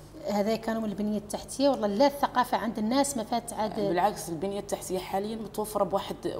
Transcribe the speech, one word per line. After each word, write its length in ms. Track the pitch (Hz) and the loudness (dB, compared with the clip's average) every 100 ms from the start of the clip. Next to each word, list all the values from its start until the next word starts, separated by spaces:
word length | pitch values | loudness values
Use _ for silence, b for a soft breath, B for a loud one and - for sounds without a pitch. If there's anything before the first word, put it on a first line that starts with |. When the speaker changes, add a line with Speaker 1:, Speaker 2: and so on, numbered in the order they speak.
| B - - | B -10 -2
Speaker 1:
هذا 260 | 208 208 220 | 0 2 0
كانوا 260 | 226 220 | -2 -2
من 80 | 220 | -2
البنية 280 | 190 208 208 | -2 -2 -2
التحتية 520 | 208 - - - 277 | -4 -8 -6 2 2
ولا 180 | 233 208 | 4 2
لا 200 | 202 285 | 4 4
الثقافة 500 | 285 247 254 240 202 | 4 0 2 2 2
عند 200 | 220 214 | 0 -2
الناس 400 | 214 269 277 233 | 2 2 2 0
ما 60 | |
فات 300 | 208 233 - | -2 -4 -4
عاد؟ 220 | 196 214 - | -4 -2 0
Speaker 2:
بالعكس، 500 | 202 175 202 170 - | 2 4 4 2 -6
البنية 300 | 165 196 202 | -4 -2 -4
التحتية 400 | 196 190 - 185 | -2 -4 -2 -4
حاليا 360 | - 196 208 226 | 0 -2 -2 -4
متوفرة 480 | 202 - 208 202 | -6 -4 -2 2
بواحد، 320 | 185 190 - 170 175 | 2 2 -2 -4 -4